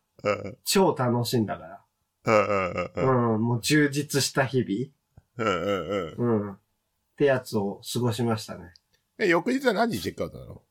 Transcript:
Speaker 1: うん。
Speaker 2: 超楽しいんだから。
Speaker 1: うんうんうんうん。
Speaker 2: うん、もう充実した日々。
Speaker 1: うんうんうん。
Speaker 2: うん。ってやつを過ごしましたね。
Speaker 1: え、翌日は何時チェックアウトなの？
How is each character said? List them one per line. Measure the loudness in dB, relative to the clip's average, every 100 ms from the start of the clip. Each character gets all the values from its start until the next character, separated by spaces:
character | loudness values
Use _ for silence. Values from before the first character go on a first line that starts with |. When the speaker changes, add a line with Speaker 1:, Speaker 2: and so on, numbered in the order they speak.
| _ _
Speaker 1:
う | -2
ん。 | -2 -4 -10 0
Speaker 2:
超 | 4 4 4
楽 | 0 0
し | 0 0
い |
ん | 0
だ | -4
か |
ら。 | -10 -20 _ _ _ _ 4
Speaker 1:
う |
ん | 4 4
う |
ん | 2 0
う | -2
ん | -4 0
う | 2
ん。 | 2 2 0
Speaker 2:
う |
ん、 |
も | 0 -2
う |
充 | 2 2 2
実 | 0 -2 -2
し | 0
た | -2 0
日 | 0 0 -2 -4 _ _ -20 _ -2
々。 | 0
Speaker 1:
う |
ん | 0
う | 0
ん | -2 -2 -2 -4 -2
う | 0
ん。 | 0
Speaker 2:
う | -2
ん。 |
っ | -10 _ _ _ _ _ 0
て |
や | 2 2
つ | 0 -4
を | -4 -6 -6
過 | -2
ご | 0
し | 0
ま | -2 -2
し | -6
た | -14
ね。 | -16 -20 _ _ _ -4
Speaker 1:
え、 | 2
翌 | 2 2
日 | 0 0
は |
何 | 2 0
時 | 0
チ | -6
ェ |
ッ | -6
ク |
ア | -8
ウ |
ト | -8
な | -16
の？ | -18 _